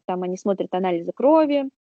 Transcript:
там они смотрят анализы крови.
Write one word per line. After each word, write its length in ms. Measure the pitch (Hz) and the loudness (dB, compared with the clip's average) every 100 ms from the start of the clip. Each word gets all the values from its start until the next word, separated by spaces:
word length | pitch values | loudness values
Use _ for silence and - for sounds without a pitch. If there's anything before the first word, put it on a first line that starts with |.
| - | -6
там 180 | 185 | -6
они 140 | 180 185 | -4 -4
смотрят 360 | 208 196 180 185 | -2 -2 -2 -2
анализы 360 | 185 170 170 | -2 -2 -4
крови. 560 | - 254 320 302 285 269 - | 0 4 4 4 0 -4 -10